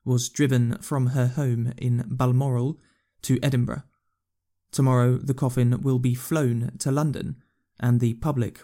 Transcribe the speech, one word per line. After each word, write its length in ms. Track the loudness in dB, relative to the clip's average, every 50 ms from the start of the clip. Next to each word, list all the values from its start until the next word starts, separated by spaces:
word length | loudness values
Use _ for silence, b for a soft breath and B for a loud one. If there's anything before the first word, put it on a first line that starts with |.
| _
was 240 | 0 0 0 0 -2
driven 500 | 0 0 2 2 4 2 2 0 -2 -6
from 300 | -6 -6 -2 0 0 0
her 180 | 2 2 0
home 480 | 0 0 0 -2 -2 0 0 -2 -4 -4
in 280 | -4 -2 -2 -2 -2 -2
Balmoral 720 | -4 -4 0 0 2 2 2 2 0 0 0 -2 -2 -4 b b b b b b b b b -2
to 180 | 0 0 0 2
Edinburgh. 400 | 0 0 0 0 0 -4 -8 -10 -16 _ _ _ _ _ _ _ _ _ _ _ _ _ _ _ _
Tomorrow, 460 | -2 2 2 4 4 4 4 4 2
the 180 | 0 0 -2 -2
coffin 480 | 0 0 -2 0 2 2 2 2 0 0
will 160 | 0 0 0
be 160 | 0 0 -2
flown 560 | -2 -4 -4 -2 0 0 0 0 -2 -4 -6 -6 -6
to 140 | -4 -2 0
London, 500 | 0 0 -2 -2 -4 -6 -8 -10 b b b b b b b b _ 0
and 160 | 2 2 2
the 140 | 2 0 -2
public 480 | -2 -2 -2 0 0 -2 -2 -4 -10